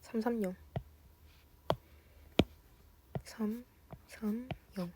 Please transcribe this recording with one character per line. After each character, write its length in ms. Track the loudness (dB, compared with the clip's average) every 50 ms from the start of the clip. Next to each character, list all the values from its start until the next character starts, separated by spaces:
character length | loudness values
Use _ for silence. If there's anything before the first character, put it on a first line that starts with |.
삼, 200 | -16 -2 0 2
삼, 200 | 2 2 2 2 0
영. 120 | 0 -2 -6 -14 -6 -6 -6 -6 -6 -20 -20 -20 -20 -20 -20 -20 -20 -20 -20 -20 -20 -20 -20 0 0 0 0 0 -20 -20 -20 -20 -20 -20 -20 -20 -8 4 4 4 4 2 -20 -20 -20 -20 -20 -20 -20 -20 -20 -20 -10 -10 -10 -8
삼, 400 | -8 -4 -2 0 0 0 -2 -8 -14 -20 -20 -18 -18 -18 -18 -18 -18
삼, 400 | -12 -2 -2 0 0 0 -2 -6 -8 -8 -8 -10 -4 -4
영. 140 | -4 -4 -6